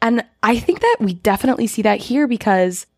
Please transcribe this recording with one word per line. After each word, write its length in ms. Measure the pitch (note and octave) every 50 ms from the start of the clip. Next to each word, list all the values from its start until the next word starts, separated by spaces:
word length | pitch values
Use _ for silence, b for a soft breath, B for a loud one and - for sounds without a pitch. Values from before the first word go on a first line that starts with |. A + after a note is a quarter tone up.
And 220 | - - A#3+ A#3+ - _ _ _
I 160 | - A3 B3
think 220 | A#3 - - F4 -
that 160 | - A#4 A#4 -
we 140 | A3 F#3+ F3+
definitely 540 | F3+ - G#3+ G3 G3 - C4 B3+ - A#3
see 160 | G#3+ - - G#3
that 160 | G#3+ G3+ G#3
here, 280 | - - A#3+ C#4+ D4+
because 600 | B3 A#3+ G#3+ - A3 F#3+ F#3 F#3 F#3 F3+ - - _ _